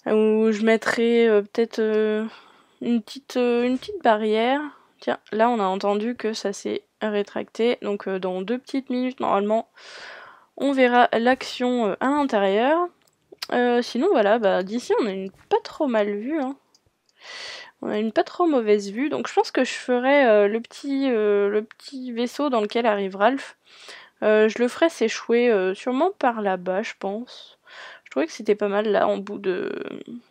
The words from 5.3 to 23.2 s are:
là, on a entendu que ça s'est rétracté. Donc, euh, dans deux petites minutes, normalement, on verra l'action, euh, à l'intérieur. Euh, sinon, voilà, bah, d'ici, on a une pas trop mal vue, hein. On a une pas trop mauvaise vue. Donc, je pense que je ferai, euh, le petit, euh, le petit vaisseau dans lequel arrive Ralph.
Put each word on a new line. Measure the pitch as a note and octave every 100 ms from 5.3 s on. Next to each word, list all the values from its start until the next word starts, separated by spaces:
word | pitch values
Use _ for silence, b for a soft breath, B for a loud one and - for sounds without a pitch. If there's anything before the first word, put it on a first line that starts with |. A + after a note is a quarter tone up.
là, | G#3 A#3
on | A#3
a |
entendu | F#3+ F#3+ G3+ G#3 A3
que | A#3+ A3
ça | A3 G3
s'est | G#3 G#3+ G#3+ - _
rétracté. | G#3+ G#3 G3+ - G3+ - A#3 -
Donc, | G#3 G3+ -
euh, | F#3+
dans | F#3 F#3
deux | F#3+ B3
petites | - C#4 C4
minutes, | B3 B3+ B3+
normalement, | - G3 G#3 A3 - B B B B B B B B -
on | C4+
verra | C4+ B3 B3 B3+
l'action, | - A#3 C4 - - B3 B3 G#3+
euh, | -
à | B3+
l'intérieur. | D4 C#4 A3+ G3 G3+ B3 E4 F4 - _ _ _ - -
Euh, | B3 B3 A#3+
sinon, | A#3+ A#3 E4+
voilà, | D#4+ G#3 A3+
bah, | G3+ F#3
d'ici, | F#3 A#3 - A4
on | B3
a |
une | F#3+ F#3+
pas | - _ A4+
trop | - - D4
mal | A3+ G#3 G3+
vue, | A#3 D#4+
hein. | B3+ C#4 _ _ _ _ _ B B B B B B _
On | A#3
a | G#3+
une | A3
pas | D#4+
trop | - -
mauvaise | F4 C#4 A3 G#3 G3+
vue. | G3+ D4
Donc, | C#3 -
je |
pense | - A4+
que | -
je | B3+
ferai, | - - B3 B3+ C#4+ B3+
euh, | G#3+ G3+
le | A3+
petit, | A#3 - C#4+ C#4 C#4
euh, | A3+ G#3 G3+ G3+
le | G#3+
petit | A3+ - - C4+ B3+
vaisseau | A#3 B3 - D4
dans | A#3+
lequel | G#3 A#3 A#3
arrive | G3+ G3
Ralph. | G3